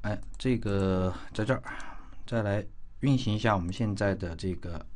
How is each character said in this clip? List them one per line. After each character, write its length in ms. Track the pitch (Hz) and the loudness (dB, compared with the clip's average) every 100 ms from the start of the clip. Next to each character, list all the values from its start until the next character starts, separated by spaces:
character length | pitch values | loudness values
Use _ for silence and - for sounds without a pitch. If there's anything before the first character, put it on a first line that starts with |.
哎， 140 | 104 104 - - | -2 -4 -4 -2
这 180 | 131 120 | 2 2
个 560 | 107 98 95 92 92 90 - | 2 2 4 4 2 0 -6
在 100 | - | -2
这 80 | 107 | 0
儿， 80 | - - - - - - - | 0 -2 -6 -6 -6 -8 -10
再 180 | - 117 | -2 0
来 220 | 104 101 - - - - | 2 0 -2 -10 -12 0
运 180 | 131 131 | 4 4
行 160 | 117 | 4
一 40 | 104 | 2
下 180 | 113 101 | 4 2
我 40 | |
们 120 | 87 | 2
现 240 | 98 113 98 | 0 0 2
在 180 | 101 | 2
的 220 | 98 90 82 | 2 -2 -4
这 180 | 95 | -4
个 320 | 87 87 82 - | -4 -4 -8 -8